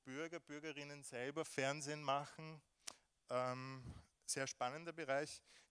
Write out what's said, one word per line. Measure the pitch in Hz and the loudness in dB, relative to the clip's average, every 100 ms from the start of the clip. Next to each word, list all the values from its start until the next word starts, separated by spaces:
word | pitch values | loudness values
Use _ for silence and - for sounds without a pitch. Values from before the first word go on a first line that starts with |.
Bürger, | - 131 165 165 | -6 -4 -4 -6
Bürgerinnen | - 147 156 143 143 147 | -8 -6 -6 -6 -6 -8
selber | 135 123 127 151 | -6 -2 -2 0
Fernsehen | 156 - 135 147 143 151 | 0 4 4 4 0 0
machen. | 143 139 147 - 160 156 _ _ - - _ _ - | 4 4 2 -8 -10 -10 _ _ -10 -10 _ _ 0
Ähm, | 123 127 127 131 135 123 - - _ - | 2 2 0 -4 -8 -10 -12 -14 _ -2
sehr | - 135 | 0 0
spannender | - 123 147 170 | 2 0 0 -6
Bereich, | 160 143 135 151 - - - - | -4 2 4 2 -4 -14 -20 -14